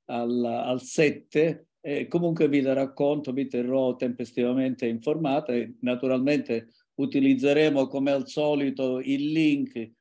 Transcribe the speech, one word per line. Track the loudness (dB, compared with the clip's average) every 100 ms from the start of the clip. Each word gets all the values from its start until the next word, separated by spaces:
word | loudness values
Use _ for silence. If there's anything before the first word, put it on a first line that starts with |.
| -8
al, | -4 -2 0
al | 0 -2 -2 -4
sette, | -2 2 2 0 -2 2 2 0 -12 _
eh, | -6 -6 -2
comunque | 0 0 2 2
vi | 4
darà | 2 0 -2
conto, | 0 0 0 -2
vi | -4 -4
terrò | -2 0 0 0 0
tempestivamente | -4 -4 -6 -2 0 0 0 -2 -4
informata | -2 -2 -2 0 -2 -2
e | -4 -4 -6
naturalmente | -4 -2 0 0 2 0 0 -4 -6 _ _
utilizzeremo | -6 -2 2 4 4 4 4 4 2 0
come | 0 0
al | 0 -2
solito | -2 0 2 0 -2 -2 -2
il | -2 -2 0
link | 2 2 2 -2 -6 -10 _